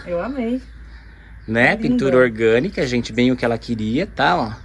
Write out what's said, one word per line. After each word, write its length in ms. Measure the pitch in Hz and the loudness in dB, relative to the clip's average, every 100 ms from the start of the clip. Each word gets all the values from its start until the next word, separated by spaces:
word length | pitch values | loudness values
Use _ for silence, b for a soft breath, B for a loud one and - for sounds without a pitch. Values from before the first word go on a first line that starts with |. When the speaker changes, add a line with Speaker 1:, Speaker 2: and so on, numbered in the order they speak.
Speaker 1:
Eu 160 | 180 175 | -6 -6
amei. 400 | 214 277 226 254 - - - B B B B B - | -4 -4 -4 -4 -8 -20 -20 B B B B B -4
Speaker 2:
Né? 300 | 113 135 151 | 2 2 2
Speaker 1:
Linda. 60 | |
Speaker 2:
Pintura 340 | 226 247 135 127 | 0 2 4 4
orgânica, 680 | 127 110 113 113 165 - 135 | 4 4 4 4 2 -2 -2
gente, 240 | 123 117 | -2 -2
bem 180 | 113 123 | 2 2
o 60 | 127 | 2
que 80 | |
ela 120 | 117 113 | 0 -2
queria, 480 | - 113 107 127 | -4 -4 -2 -2
tá? 320 | 202 - 147 175 | -2 0 0 2
Ó. 160 | 113 113 | -2 -6